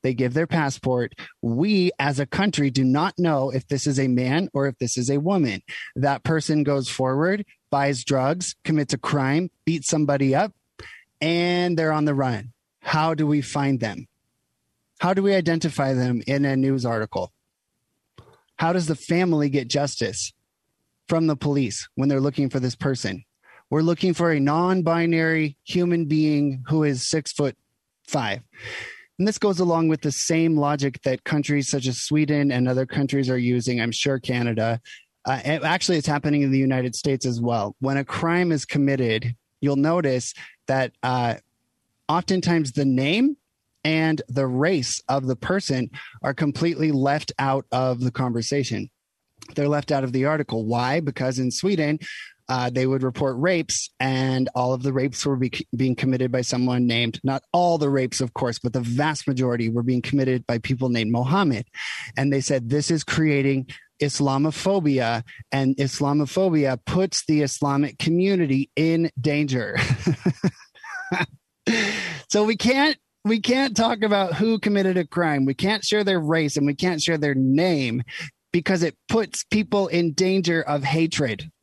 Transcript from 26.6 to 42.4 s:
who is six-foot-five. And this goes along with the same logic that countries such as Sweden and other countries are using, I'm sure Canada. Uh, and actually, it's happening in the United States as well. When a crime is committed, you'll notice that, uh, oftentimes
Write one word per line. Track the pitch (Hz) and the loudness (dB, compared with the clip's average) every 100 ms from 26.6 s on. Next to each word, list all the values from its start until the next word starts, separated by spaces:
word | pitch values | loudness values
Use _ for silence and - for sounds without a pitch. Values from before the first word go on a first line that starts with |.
| 123 | -2
who | 156 | 0
is | 151 127 - | 2 0 -2
six-foot-five. | 160 - - 143 - _ _ _ _ - 147 113 98 - - 110 - - - - - | -4 -4 -2 -2 -4 _ _ _ _ -4 -2 -2 -4 -10 -18 -14 -12 -14 -18 -20 -2
And | 196 | -2
this | 214 | 2
goes | 208 175 | 0 2
along | 175 165 160 | 2 2 2
with | 156 | 2
the | 147 | -2
same | 139 - 160 165 156 | -2 0 2 4 2
logic | 143 147 139 123 | 2 0 -2 -2
that | 139 127 | -2 -2
countries | - 151 143 147 131 | -2 -2 0 0 0
such | 143 131 | -2 -2
as | 123 | -4
Sweden | - 151 151 147 143 | 0 0 2 2 2
and | 123 127 | 2 2
other | 127 131 | 0 0
countries | - 139 139 127 | -2 0 0 0
are | 127 | 0
using, | 123 123 117 123 | 2 0 0 0
I'm | 117 | 0
sure | 113 147 135 | 0 -2 -2
Canada. | - 123 120 113 113 117 - - _ _ - | -2 -2 0 0 0 -2 -8 -20 _ _ -4
Uh, | 135 | -2
and | 143 156 | -2 -2
actually, | 156 175 - 170 | 0 0 2 0
it's | 147 | 0
happening | 147 147 147 | -2 0 2
in | 139 | 2
the | 135 | 2
United | 135 131 127 117 | 2 0 -2 -4
States | 147 135 131 | -2 -2 -2
as | 120 | -2
well. | 120 117 101 - | -2 0 -2 -4
When | 135 139 | -2 -2
a | 135 | -4
crime | - 165 175 175 | -4 0 2 2
is | 156 - | 0 -2
committed, | 147 139 135 123 110 120 120 _ _ | 0 2 2 0 0 -2 -8 _ _
you'll | 139 139 | 0 2
notice | 151 175 147 127 120 - - _ - | 2 2 2 -2 -4 -14 -20 _ -2
that, | 135 127 _ | 0 0 _
uh, | 127 127 120 110 _ _ _ _ _ _ - | -2 0 0 -4 _ _ _ _ _ _ -2
oftentimes | 165 175 190 | -2 0 0